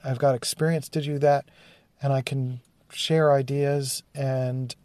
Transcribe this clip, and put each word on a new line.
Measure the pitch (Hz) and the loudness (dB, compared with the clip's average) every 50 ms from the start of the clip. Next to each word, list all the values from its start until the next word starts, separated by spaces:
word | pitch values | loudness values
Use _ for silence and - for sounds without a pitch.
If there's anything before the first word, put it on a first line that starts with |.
| - | -6
I've | 139 127 117 | -6 -2 2
got | 143 139 127 | 2 2 2
experience | 120 - - - - 156 160 165 156 - - | 2 -2 -6 -4 -2 0 0 0 -2 -4 -4
to | - 156 | -6 -4
do | 143 147 147 139 | -4 -4 -2 2
that, | 147 143 143 139 - _ _ _ - - - _ _ _ _ _ | 4 4 4 2 0 _ _ _ -20 -20 -20 _ _ _ _ _
and | 139 139 135 | -2 0 0
I | 135 | 0
can | 123 - 139 135 127 127 127 123 - _ _ _ _ _ | -2 -2 -4 -4 -4 -4 -6 -8 -14 _ _ _ _ _
share | - - - - 160 160 156 147 | -10 -6 -2 0 2 4 6 6
ideas, | 143 139 135 127 139 143 143 143 143 143 135 127 - - - _ - | 4 4 2 0 -2 0 0 2 0 0 -2 -4 -6 -8 -10 _ -8
and | 143 139 131 131 131 127 127 127 131 131 123 - _ - | -4 -4 -2 -2 -2 -2 -2 -2 -4 -6 -8 -10 _ -12